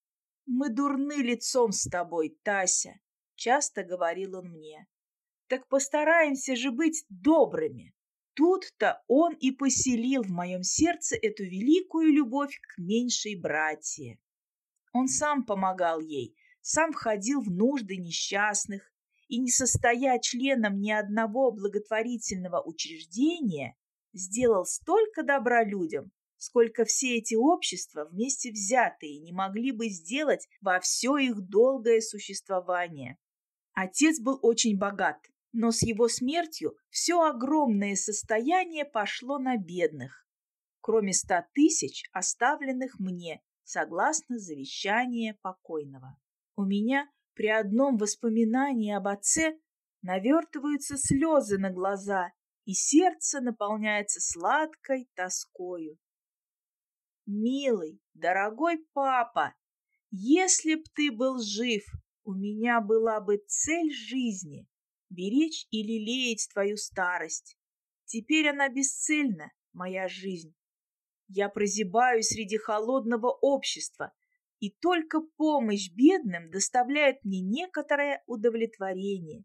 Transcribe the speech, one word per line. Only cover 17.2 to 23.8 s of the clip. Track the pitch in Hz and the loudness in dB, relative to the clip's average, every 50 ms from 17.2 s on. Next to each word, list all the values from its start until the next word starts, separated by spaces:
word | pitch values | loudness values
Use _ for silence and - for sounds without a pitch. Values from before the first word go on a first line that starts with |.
| 196 233 285 285 | -2 -2 -2 -2
в | 220 208 | -2 -2
нужды | 175 180 220 254 294 269 220 185 196 | 0 2 2 2 2 0 -4 -6 -8
несчастных | 185 175 170 160 - - - 196 202 208 214 202 202 - - 196 202 - _ _ _ _ _ _ _ _ | -8 -8 -6 -6 -6 -4 -2 0 0 0 0 0 -2 -4 -6 -10 -12 -14 _ _ _ _ _ _ _ _
и, | - - 233 | -6 -4 -2
не | 262 247 | 0 0
состоя | 240 - 262 233 - - - 240 240 240 269 269 247 233 | 0 2 2 2 2 2 2 2 2 4 2 2 2 2
членом | 233 - - 240 254 277 269 240 214 208 202 196 | 0 -2 -2 0 0 2 2 2 0 0 0 -2
ни | 202 214 | -2 0
одного | 214 214 208 202 208 226 226 220 208 254 269 247 | 0 -2 -2 -2 0 0 0 0 2 2 2 2
благотворительного | 214 214 196 202 196 208 208 - 220 220 226 247 247 220 - - 208 185 180 180 175 170 | 2 0 -2 -2 -2 -4 -4 -2 -2 -2 -2 -2 -4 -6 -6 -6 -6 -6 -6 -4 -4 -4
учреждения, | - - 160 - - 151 165 160 160 165 170 214 269 311 349 339 294 208 165 143 135 113 - _ | -4 -4 -6 -8 -8 -8 -10 -14 -16 -8 -2 0 2 2 2 0 -2 -2 -2 -4 -6 -10 -12 _